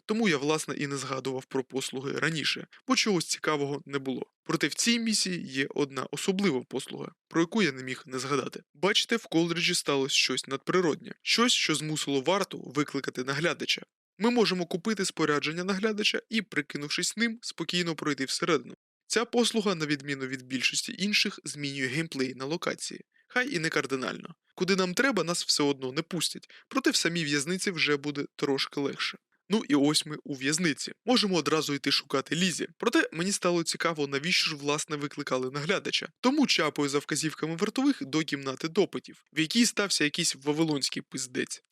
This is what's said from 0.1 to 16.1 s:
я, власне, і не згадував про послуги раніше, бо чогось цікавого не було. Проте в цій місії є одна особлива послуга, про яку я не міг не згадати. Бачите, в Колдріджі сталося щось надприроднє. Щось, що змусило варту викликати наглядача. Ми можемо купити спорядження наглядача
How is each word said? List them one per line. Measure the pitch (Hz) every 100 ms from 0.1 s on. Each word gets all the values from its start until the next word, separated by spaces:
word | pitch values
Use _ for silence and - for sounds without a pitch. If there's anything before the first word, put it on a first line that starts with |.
| 220 220
я, | 147
власне, | 143 156 - 139
і | 143
не | 139
згадував | 135 135 127 131 -
про | 135
послуги | 123 131 - - 139 -
раніше, | 147 165 - - - - -
бо | 254
чогось | 226 185 -
цікавого | - - 151 139 143 143
не | 139
було. | 135 123 - _
Проте | - 160 151
в |
цій | - 233 233
місії | 226 208 190 175 -
є | 131 139 -
одна | 143 135 -
особлива | 147 - 190 202 127
послуга, | 123 131 - - 143 - _
про | 160
яку | 170 226
я | 175
не | 131
міг | 131 127 -
не | 131
згадати. | 131 139 - - -
Бачите, | _ 185 220 - 233
в | -
Колдріджі | 165 170 170 170 175
сталося | - 139 135 -
щось | - 165 -
надприроднє. | 135 - 180 175 - - -
Щось, | - - 240
що | - - 151
змусило | 151 156 - 139
варту | 131 196 185 - - 135
викликати | 147 139 - 127
наглядача. | 127 135 165 143 - - - _ _ _
Ми | 214
можемо | 240 185 185 170
купити | 185 226 214 190
спорядження | - 156 147 147 165
наглядача | 180 190 220 208 208